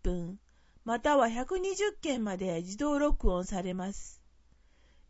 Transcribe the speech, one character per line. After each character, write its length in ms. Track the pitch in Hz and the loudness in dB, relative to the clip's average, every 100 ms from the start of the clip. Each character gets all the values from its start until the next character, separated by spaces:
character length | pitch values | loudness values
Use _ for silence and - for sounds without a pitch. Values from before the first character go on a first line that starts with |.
分、 360 | 185 180 170 202 _ _ _ - | -2 -2 -4 -10 _ _ _ -12
ま 160 | 226 233 | -4 0
た 160 | 294 285 | 4 6
は 120 | 233 | 4
百 300 | 233 262 370 | 2 -4 -2
二 160 | 381 | -2
十 200 | 381 415 | 0 -2
件 280 | 415 320 247 | -2 -2 -2
ま 140 | 208 185 | -2 -2
で 220 | 190 165 | -2 -2
自 180 | 180 208 | -4 -2
動 240 | 294 285 | 0 2
録 320 | 294 - 214 | 4 4 4
音 120 | 180 | 2
さ 160 | 185 196 | -2 -4
れ 140 | 185 | -4
ま 180 | 185 185 | -4 -6
す。 300 | - - - - _ _ _ _ _ - - | -8 -12 -18 -20 _ _ _ _ _ -20 -20